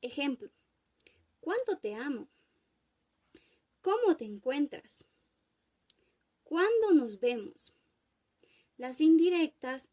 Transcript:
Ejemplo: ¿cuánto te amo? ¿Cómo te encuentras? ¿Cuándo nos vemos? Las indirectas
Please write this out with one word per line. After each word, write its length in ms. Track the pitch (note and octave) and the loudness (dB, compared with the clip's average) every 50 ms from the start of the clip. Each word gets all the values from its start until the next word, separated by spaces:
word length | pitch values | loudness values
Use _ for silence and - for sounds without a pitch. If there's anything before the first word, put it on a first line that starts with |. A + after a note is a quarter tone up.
Ejemplo: 500 | - B3 B3 - C#4 C#4+ C4 A#3+ - - _ _ _ _ _ _ _ _ _ _ _ _ _ _ _ _ _ _ | -12 -10 -8 -6 -6 -6 -6 -8 -10 -20 _ _ _ _ _ _ _ _ _ _ _ _ _ _ _ _ _ _
¿cuánto 380 | - D#4+ F4 A#4+ C5 A#4 G4 - | -8 -6 -6 -4 -4 -4 -6 -6
te 160 | _ G#3+ G#3 | _ -10 -10
amo? 340 | G#3+ A#3+ C#4+ C#4 A3+ - - _ _ _ _ _ _ _ _ _ _ _ _ _ _ _ _ _ _ _ _ _ - _ _ _ _ _ _ _ _ | -8 -8 -8 -8 -8 -10 -14 _ _ _ _ _ _ _ _ _ _ _ _ _ _ _ _ _ _ _ _ _ -20 _ _ _ _ _ _ _ _
¿Cómo 360 | _ F4+ G4 A4+ B4 G#4+ D#4+ | _ -2 -2 0 2 0 0
te 80 | - A#3 | 0 -2
encuentras? 800 | G#3+ G#3 G3+ _ B3+ C4+ C#4+ D4 C#4+ - - - _ - - - _ _ _ _ _ _ _ _ _ _ _ _ _ _ _ _ _ _ _ _ _ _ _ _ _ _ _ _ | -12 -12 -8 _ -4 -2 -2 -2 -4 -4 -14 -18 _ -20 -20 -20 _ _ _ _ _ _ _ _ _ _ _ _ _ _ _ _ _ _ _ _ _ _ _ _ _ _ _ _
¿Cuándo 480 | _ - E4 F4+ G#4 A#4 A#4 A4 G#4+ | _ 0 0 2 2 4 2 4 4
nos 260 | F#4 D4+ B3 A#3 G#3 G3 | 4 4 4 2 -6 -2
vemos? 520 | - B3 B3 A#3 G3+ - - _ - - _ _ _ _ _ _ _ _ _ _ _ _ _ _ _ _ _ _ _ _ _ | -2 -2 -2 -2 -8 -12 -16 _ -20 -20 _ _ _ _ _ _ _ _ _ _ _ _ _ _ _ _ _ _ _ _ _
Las 240 | _ B3 B3+ B3+ B3+ | _ -12 -10 -2 2
indirectas 880 | D#4 D#4+ D#4+ D#4+ D#4+ F4+ F4+ F4 E4 - _ _ - B3+ C4 C4+ - - | 6 6 8 8 6 4 4 2 0 0 _ _ -10 -10 -10 -10 -12 -18